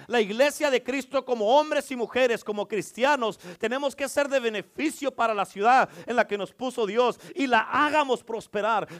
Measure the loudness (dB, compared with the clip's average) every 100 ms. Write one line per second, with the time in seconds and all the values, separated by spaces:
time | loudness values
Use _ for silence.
0 | -4 0 0 2 2 2 0 0 -2 -6
1 | -2 -4 -2 -2 4 4 4 -2 -4 -6
2 | -4 0 2 0 -4 -6 -4 -4 -6 -2
3 | 2 2 0 -6 -12 -6 -4 -2 -4 -4
4 | -4 -2 0 0 0 -4 -8 -4 -4 -2
5 | -6 -2 0 0 -2 0 4 6 4 -2
6 | -4 0 0 0 -6 -6 -6 -2 -2 2
7 | 0 0 -8 -4 2 2 2 0 2 2
8 | 2 0 -4 -10 -6 -4 0 0 -2 -8